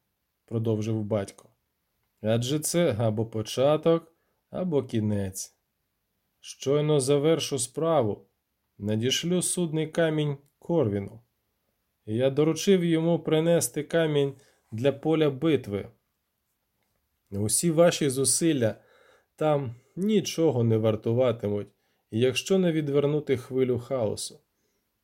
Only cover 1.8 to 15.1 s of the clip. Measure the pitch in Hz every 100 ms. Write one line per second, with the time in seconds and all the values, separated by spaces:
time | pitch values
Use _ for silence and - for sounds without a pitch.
1.8 | _ _ _ _ 107 117 123 151 - 170
2.8 | 170 107 117 107 113 110 107 - 135 151
3.8 | 165 165 - _ _ _ _ - 185 143
4.8 | 120 113 107 101 98 - - _ _ _
5.8 | _ _ _ _ _ _ - - 131 147
6.8 | 151 151 131 143 151 160 - 139 - -
7.8 | 160 156 107 98 - _ _ _ _ -
8.8 | 101 107 123 131 165 180 170 - 170 156
9.8 | 156 160 165 156 147 139 _ _ - 170
10.8 | 117 101 101 117 _ _ _ _ _ _
11.8 | _ _ - 110 131 135 156 156 - 185
12.8 | 170 160 165 165 160 156 165 170 - 156
13.8 | 147 165 160 147 139 131 _ _ _ 110
14.8 | 139 135 156